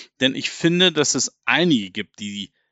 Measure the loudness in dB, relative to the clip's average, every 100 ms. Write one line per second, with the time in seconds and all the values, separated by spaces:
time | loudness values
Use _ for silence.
0 | -14 -2 -2 -2 -8 -2 0 4 2 2
1 | 0 0 -4 _ -2 2 4 2 0 -8
2 | -10 -10 -12 -10 -12 _ _